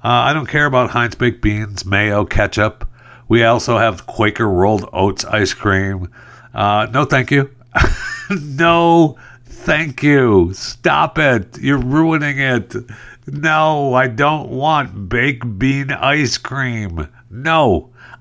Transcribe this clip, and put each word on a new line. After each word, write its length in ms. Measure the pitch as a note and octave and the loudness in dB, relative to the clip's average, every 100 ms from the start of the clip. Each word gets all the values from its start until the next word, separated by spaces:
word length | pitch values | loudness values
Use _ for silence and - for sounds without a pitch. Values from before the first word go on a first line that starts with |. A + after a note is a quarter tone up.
Uh, 240 | A2+ A#2+ B2 | 0 0 2
I 60 | |
don't 120 | D#3 C3 | -2 -2
care 200 | D3+ D3 | 0 0
about 240 | B2+ A#2+ | 2 0
Heinz 240 | A#2+ A#2+ | -2 -4
baked 260 | - B2 - | 0 -2 0
beans, 460 | G#2+ G#2 G#2+ G2+ F#2+ | -2 -2 -6 -10 -2
mayo, 400 | G2 G#2+ G#2 G2 | 0 2 0 0
ketchup. 600 | - G2+ - G#2+ - - - - - - | 0 0 0 0 -2 -12 -12 -20 -20 0
We 160 | A2+ | 4
also 360 | A2+ A#2 - A#2 | 4 2 2 0
have 260 | A2 F#2 | 0 -2
Quaker 460 | - - G#2+ - A2 | -12 0 0 0 -2
rolled 360 | F2+ F#2+ G#2+ F2+ | 2 2 2 -2
oats 320 | E2+ G2 G2 | -2 -2 -2
ice 300 | - A2 G2 | -4 -2 -2
cream. 580 | - G#2+ F#2+ G2 F#2+ F2+ - - - - | -2 0 0 -2 -6 -10 -14 -20 -20 -14
Uh, 340 | - G#2 G#2 G#2+ | -4 0 0 0
no, 140 | B2 D3 | -2 0
thank 240 | C#3 A#2+ | 0 2
you. 200 | C#3+ C3+ - - | 0 0 -6 -6
<laughs> 160 | - - - - - - | 0 2 0 -4 -12 -6
No, 880 | F#3+ D3 C3+ E3+ E3+ E3+ E3+ D#3 - - - | -6 -6 0 2 4 6 6 4 0 -20 -20
thank 580 | - - - D3+ D#3+ B2+ | -20 -12 -2 -2 -2 -2
you. 520 | D3 C#3+ B2+ G2+ F2 | 2 4 6 6 4
Stop 640 | F#2+ - - E3+ D3 D#3 - | -2 -12 -4 0 0 0 2
it. 400 | D3 A#2+ F#2 - | 2 2 -2 -6
You're 180 | C3+ C#3 | -2 0
ruining 600 | A#2+ D3 D#3+ D#3+ D3 C#3 | 2 2 2 2 -2 -2
it. 360 | C3+ B2 F#2+ G#2+ - G#2+ - - - | 0 0 -2 -12 -12 -18 -20 -20 -12
No, 680 | C#3+ D#3 D#3 D#3 D3+ C#3 | -4 0 2 2 0 0
I 160 | B2+ C3 | 2 0
don't 400 | A2 C#3+ D#3 C#3 | 2 0 0 -4
want 600 | B2+ D3 D3+ B2 G2 F#2+ | -4 0 0 -2 -8 -4
baked 480 | A#2 C3 B2 A#2+ G2 | -2 0 -2 -8 -2
bean 320 | C3 C#3 C#3 | -2 -2 -4
ice 480 | C#3 C3+ D3 C3 - | -4 -2 0 0 -4
cream. 680 | - C3+ B2+ A2+ G#2 E2 D2+ _ _ | -8 -6 -6 -6 -6 -6 -8 _ _
No, 600 | A2 D3 D#3+ C3+ E2+ - _ - - | -10 -2 2 2 2 -2 _ -20 -12